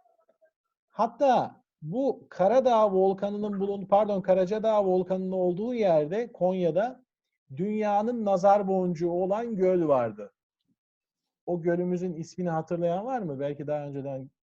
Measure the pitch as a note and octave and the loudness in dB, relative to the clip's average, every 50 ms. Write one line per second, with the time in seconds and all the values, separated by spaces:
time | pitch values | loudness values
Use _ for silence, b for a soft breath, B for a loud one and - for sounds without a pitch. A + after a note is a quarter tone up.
0 | _ _ _ _ _ _ _ _ _ _ _ _ _ _ _ _ _ _ _ - | _ _ _ _ _ _ _ _ _ _ _ _ _ _ _ _ _ _ _ -2
1 | A3 A#3 - - C#4+ C4+ A#3+ F#3+ B2+ - - _ _ _ _ _ D3+ D3+ F3+ B3 | -2 -2 -2 0 2 4 4 2 2 -2 -6 _ _ _ _ _ -10 -8 -4 -2
2 | C#4 B3+ - - - - - - F3+ G3+ A#3 C4+ C4 C4 A#3 G#3+ G#3+ G#3 F#3+ F#3 | -2 -2 -2 -4 -8 -10 -2 0 2 4 4 4 4 4 4 4 4 4 4 4
3 | F#3+ G3 F#3+ F#3+ G3+ G3+ G#3 G#3 G#3 G#3 G3+ F#3+ G3 G3+ G3+ G3 F#3 - G3+ G3+ | 2 2 2 0 -4 -6 -4 -4 -6 -6 -4 -4 -4 -4 -4 -6 -2 2 4 4
4 | A3 G#3 G3+ F#3+ F3+ F#3+ F#3 F#3+ F#3 F3 G#3+ G#3+ G3+ A3 G#3+ G#3 G3+ F#3 F3+ F#3 | 4 2 0 -2 2 2 2 2 2 0 -2 -2 0 2 2 2 2 2 2 0
5 | F3+ F3+ F#3+ F#3+ F#3+ F#3 F#3 F#3 F3+ F3+ F3 F3 G#3+ B3 B3 A#3 G#3 F#3 E3 D3+ | 0 0 -2 -4 -4 -4 -2 0 0 0 0 -2 -4 -4 -2 0 2 4 4 2
6 | D3+ D3 F#3 A3 A#3+ A#3 - - F3 F3+ F#3+ F#3 F3 E3 D3+ F3+ A3 B3+ B3+ - | 2 0 -2 -4 -6 -6 -4 -2 0 0 0 2 0 0 0 0 -2 -2 -4 -10
7 | _ _ _ _ _ _ _ _ _ - C3+ C3+ F#3 G#3 G#3+ G#3+ G#3+ G#3 G3+ G3+ | _ _ _ _ _ _ _ _ _ -14 -8 -6 -4 -4 -2 -2 0 0 0 0
8 | G#3+ A#3 A#3+ A#3 G#3+ G3+ G3 F#3 F#3 G3+ G3 G#3 G3 F#3+ F#3+ F#3+ F#3 F3+ F3 D3+ | 0 0 -2 -2 0 0 2 4 6 6 6 6 4 2 0 0 0 0 -2 -2
9 | F3 E3+ E3+ F3 F#3+ F#3 G3 A3 A#3+ A#3 A3+ F#3 F#3+ F#3 F#3 F3+ E3 D3 C#3 B2+ | -2 -2 0 0 0 0 -2 -2 -4 -4 -2 0 2 2 4 4 4 2 2 2
10 | A#2 A2+ G#2 G#2+ G2+ - _ _ _ _ _ _ _ _ _ _ _ _ _ _ | 2 -2 -4 -8 -14 -16 _ _ _ _ _ _ _ _ _ _ _ _ _ _
11 | _ _ _ _ _ _ _ _ - E3+ F3 F3 D#3+ F3 E3+ F3 F3+ F3+ F3+ F3 | _ _ _ _ _ _ _ _ -8 -6 -6 -2 0 0 0 0 0 -2 -2 -2
12 | F3+ F#3 E3 D#3+ D#3+ - - - F3+ F3 D#3+ D#3+ D#3+ - F3+ E3+ F3 E3+ E3+ F#3+ | -4 -6 -6 -8 -10 -12 -8 -6 -4 -4 -2 -4 -4 -4 -4 -2 -2 -2 -2 -2
13 | G#3+ B3+ C4+ B3 G3 D#3 C#3 B2+ C#3 C#3+ C#3+ C#3+ D3 C#3+ D3+ D3 C#3+ C#3+ C#3 C#3 | -4 -4 -6 -4 -4 -6 -6 -6 -6 -6 -6 -8 -6 -6 -6 -6 -6 -8 -10 -8
14 | C3 C#3 C3+ C3+ C3 C3+ _ _ | -8 -8 -8 -10 -12 -14 _ _